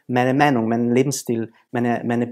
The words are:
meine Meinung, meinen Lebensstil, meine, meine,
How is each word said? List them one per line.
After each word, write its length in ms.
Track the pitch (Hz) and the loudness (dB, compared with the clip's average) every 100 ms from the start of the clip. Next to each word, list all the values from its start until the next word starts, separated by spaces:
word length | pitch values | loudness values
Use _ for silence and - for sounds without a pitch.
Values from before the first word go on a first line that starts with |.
| - | -4
meine 260 | 123 127 | 0 2
Meinung, 360 | 135 147 123 113 | 4 2 2 0
meinen 220 | 117 120 | 0 2
Lebensstil, 600 | 120 143 135 - 113 110 _ _ | 2 0 -2 -4 -4 -6 _ _
meine, 320 | 123 120 117 117 | -4 -2 -2 -2
meine, 260 | 120 120 | -2 -4